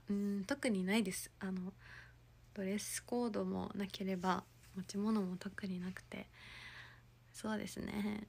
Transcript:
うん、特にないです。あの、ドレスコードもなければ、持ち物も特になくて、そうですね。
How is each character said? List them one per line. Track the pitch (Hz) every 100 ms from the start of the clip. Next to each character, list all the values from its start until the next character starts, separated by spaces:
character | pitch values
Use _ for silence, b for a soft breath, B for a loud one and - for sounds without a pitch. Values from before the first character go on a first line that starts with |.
| -
う |
ん、 | 202 202 202 190
特 | 285 262
に | 196
な | 180 220
い |
で | 190
す。 | - - -
あ | 190
の、 | 185 180 - B B B B - - -
ド | -
レ | 190 202
ス | - -
コ | - 240 240
ー |
ド | 208 185
も | 190 180
な | 196 196
け | -
れ | 190 185
ば、 | 185 180 - - - 185
持 |
ち | 185 202
物 | 214 220
も | 185 180
特 | 196 - 196
に | 180
な | 180
く | 190
て、 | - - - B B B B B B B - - -
そ | - 214
う | 214
で | 185
す | -
ね。 | - 214 208 208